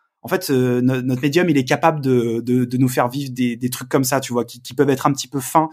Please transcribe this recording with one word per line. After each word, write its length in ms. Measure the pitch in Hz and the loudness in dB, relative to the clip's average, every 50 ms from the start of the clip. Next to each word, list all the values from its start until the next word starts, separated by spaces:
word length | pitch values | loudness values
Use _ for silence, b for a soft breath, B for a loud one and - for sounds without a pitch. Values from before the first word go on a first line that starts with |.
| _ _ _ _ | _ _ _ _
en 60 | - 120 | -8 -4
fait, 220 | 180 180 - - | -4 -4 -2 0
euh, 300 | 139 127 127 123 123 123 | 2 2 2 2 2 2
no-, 220 | 123 127 131 127 | 2 2 0 0
notre 180 | 123 131 127 127 | -2 -2 -2 0
médium, 300 | 151 143 139 175 185 175 | 0 0 2 2 2 4
il 80 | 143 139 | 2 2
est 60 | 127 | 2
capable 360 | 127 151 143 - 165 156 151 | 0 0 2 2 2 0 2
de, 400 | 135 135 127 123 113 117 113 117 | 0 2 2 2 2 0 -2 -2
de, 240 | 120 123 123 127 123 | -2 0 0 0 0
de 120 | 123 127 123 | 0 0 2
nous 100 | 135 127 | 2 2
faire 200 | 127 151 127 120 | 2 2 0 0
vivre 240 | 127 143 139 131 | 0 -4 -6 -6
des, 240 | 123 127 123 120 117 | -4 -2 -2 -2 -2
des 140 | 120 127 123 | -2 -4 -6
trucs 180 | 123 - 131 127 | -6 -6 -6 -2
comme 160 | - 139 131 | 0 0 0
ça, 160 | 131 143 135 | 2 0 -2
tu 120 | 131 - | -2 -2
vois, 120 | 120 120 117 | -4 -4 -4
qui, 180 | - - - | -4 -8 -18
qui 100 | - - | -16 -6
peuvent 180 | 127 139 139 143 | 0 0 2 2
être 160 | 135 131 - | 2 0 0
un 60 | 147 | -2
petit 160 | 139 - - - | -2 -2 -6 -8
peu 120 | - 139 | -6 -6
fins, 280 | 131 - - 160 156 156 | -4 0 2 2 2 0